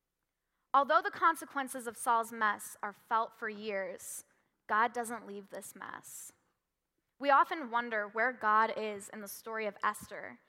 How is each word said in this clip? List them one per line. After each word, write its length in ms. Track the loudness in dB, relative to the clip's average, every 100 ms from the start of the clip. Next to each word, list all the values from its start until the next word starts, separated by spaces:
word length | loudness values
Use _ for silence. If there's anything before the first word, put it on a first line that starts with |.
| _ _ _ _ _ _ _
Although 280 | 4 6 4
the 80 | 2
consequences 800 | 2 2 2 -2 -4 -4 -6 -8
of 100 | -6
Saul's 340 | 0 2 0
mess 460 | 0 2 0 -6 -10
are 100 | -10
felt 400 | -8 0 0 0
for 160 | -4 -8
years, 760 | -6 -4 -4 -4 -8 -12 -14 -14 _ _ _ 0
God 260 | 4 4
doesn't 320 | 2 -6 -6 -10
leave 240 | -12 -12
this 240 | -12 -12 -14
mess. 580 | -12 -12 -14 -16 -16 -20 _ _ _ _ _ _ _ -4
We 140 | 6
often 400 | 6 6 0 -2
wonder 360 | -2 -2 -2 -2
where 220 | 0 0
God 420 | 2 4 4 4 0
is 320 | -4 -6 -10
in 120 | -12
the 60 | -12
story 380 | -12 -8 -4 -4
of 120 | -2
Esther, 580 | -4 -4 -8 -12 -12 -16